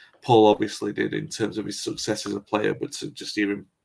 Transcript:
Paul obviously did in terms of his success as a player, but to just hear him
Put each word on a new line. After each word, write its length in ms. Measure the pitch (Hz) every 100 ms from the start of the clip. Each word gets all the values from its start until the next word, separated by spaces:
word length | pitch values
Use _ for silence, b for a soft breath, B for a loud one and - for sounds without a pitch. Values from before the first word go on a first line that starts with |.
| B B
Paul 240 | - 113 107
obviously 480 | 104 107 - 104
did 220 | 104 104 104
in 140 | 104
terms 280 | - 107 107
of 80 | 104
his 160 | -
success 460 | - - - 107 -
as 60 |
a 80 | 104
player, 340 | - 107 104 104
but 160 | -
to 180 | - -
just 260 | - - 107
hear 140 | 101
him 160 | 101 - _